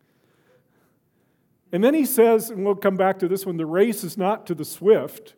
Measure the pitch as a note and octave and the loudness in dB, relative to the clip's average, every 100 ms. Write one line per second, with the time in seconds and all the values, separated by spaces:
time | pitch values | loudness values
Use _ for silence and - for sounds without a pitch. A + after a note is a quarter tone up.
0 | _ _ _ _ _ B4+ _ _ _ _ | _ _ _ _ _ _ _ _ _ _
1 | _ _ _ _ _ _ - F3 A#3+ D#4 | _ _ _ _ _ _ -6 0 2 2
2 | B3 - A3+ A3+ A3+ G3+ G3 G3 G3+ F#3+ | 0 4 4 4 0 -6 -4 -2 -2 0
3 | F#3+ F#3+ F3 F#3+ F#3+ E3+ D#3 F3 A#3 - | 0 0 -2 -4 -4 -6 -2 0 0 0
4 | F3 G3+ F#3 G#3+ - D#3 D3 - F#3 F#3+ | -8 -4 -2 -4 -6 -8 -10 -2 4 4
5 | - - - | 2 -12 -20